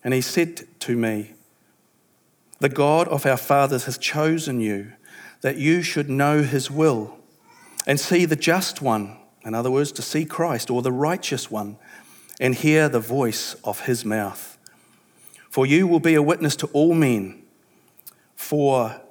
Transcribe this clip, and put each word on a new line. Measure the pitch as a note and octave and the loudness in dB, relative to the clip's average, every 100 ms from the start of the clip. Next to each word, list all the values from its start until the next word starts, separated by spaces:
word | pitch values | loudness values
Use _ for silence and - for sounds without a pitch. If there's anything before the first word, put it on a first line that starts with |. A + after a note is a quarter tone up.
And | B2 | 0
he | C3 | -2
said | B2+ - E3+ - - _ | 0 0 -2 -4 -18 _
to | - A#2+ | -4 -2
me, | A2+ G#2+ G#2 - _ _ _ _ _ _ _ _ _ _ _ - | 0 -2 -6 -14 _ _ _ _ _ _ _ _ _ _ _ -4
"The | C#3+ | -4
God | C3+ D3 D#3 E3+ | 2 2 2 2
of | C#3+ C#3+ | 0 0
our | B2+ | 0
fathers | - C#3 C#3 C3+ | 2 2 4 0
has | B2+ B2 | -4 -6
chosen | - D3+ D#3 E3 D#3 B2+ | -4 0 0 0 -2 -2
you, | A2 G2+ G#2 - - - - - | -2 -2 -6 -18 -20 -20 -20 -6
that | C3 C#3 | -6 -2
you | D3 F3 | 2 2
should | D#3+ - C#3+ | 0 -4 -2
know | C3+ C#3+ D3+ | 0 2 4
his | C#3+ C#3 C3 | 2 0 -4
will | C#3 D#3+ A#2+ G#2+ - _ _ _ - - - - | 2 2 2 -4 -12 _ _ _ -20 -20 -8 -2
and | D3+ | -2
see | - F3 | 2 2
the | E3+ D3+ | 4 2
just | D#3+ F3 F#3+ - | 2 2 0 -4
one," | C3+ A2 G2+ A2 - _ | -2 -2 -2 -12 -20 _
in | - | -6
other | A2+ B2 | -4 0
words, | C3 C#3+ | 0 0
to | - | -4
see | - D3+ | -6 -4
Christ | D#3 - E3+ A#2+ - | -4 -4 -2 -2 -2
or | B2 | -2
the | B2+ | -2
righteous | B2 D3 F3+ - C3 - | 0 0 -2 -4 -6 -6
one, | A2 G#2 G#2 - - - - _ - | -8 -8 -12 -20 -20 -20 -20 _ -4
"and | C3 B2+ | -2 0
hear | D#3 D#3 D3+ | 2 4 4
the | B2+ | 0
voice | A2 C3 B2 G#2 - - - | -2 -2 -2 -2 -8 -10 -8
of | G2+ | -6
his | - A#2+ G#2+ | -2 -2 -2
mouth. | G#2+ G2+ - - - - _ _ _ _ _ - - _ | -4 -4 -8 -16 -20 -20 _ _ _ _ _ -20 -20 _
For | - C3+ | -2 2
you | D3+ F#3 | 4 4
will | E3+ | 2
be | E3 D#3 | 4 4
a | |
witness | D3 F3 D3+ - | 4 2 0 -2
to | D#3 | -2
all | C#3+ D#3+ | 2 4
men | E3 D3 A2+ F#2+ - - _ _ _ _ _ - _ _ - | 4 2 2 -2 -12 -20 _ _ _ _ _ -20 _ _ -16
for | - D3 C#3 C3+ A2+ - - | -4 0 2 2 0 -4 -20